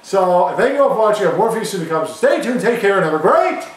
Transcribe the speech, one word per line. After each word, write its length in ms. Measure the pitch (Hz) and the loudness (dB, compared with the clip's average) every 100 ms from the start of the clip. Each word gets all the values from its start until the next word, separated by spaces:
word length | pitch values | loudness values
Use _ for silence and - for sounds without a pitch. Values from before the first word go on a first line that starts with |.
So, 520 | - 190 180 180 - 220 | 0 0 2 2 2 0
thank 200 | 240 285 | 0 2
you 80 | |
all 60 | 269 | 2
for 100 | 220 | 2
watching. 280 | 214 208 180 | 0 2 0
I 20 | |
have 60 | 147 | 0
more 140 | 226 | 0
for 60 | 226 | -2
you 80 | 196 | -6
soon 160 | 190 | -6
to 60 | 160 | -4
come, 200 | 160 156 | -4 -4
so 60 | |
stay 280 | - 254 339 | -2 0 0
tuned, 200 | 226 240 | -2 -2
take 180 | 202 240 | 0 0
care, 160 | 202 196 | 0 0
and 80 | |
have 120 | 160 151 | 0 0
a 40 | |
great 480 | 175 320 359 - - | 2 2 0 -4 -10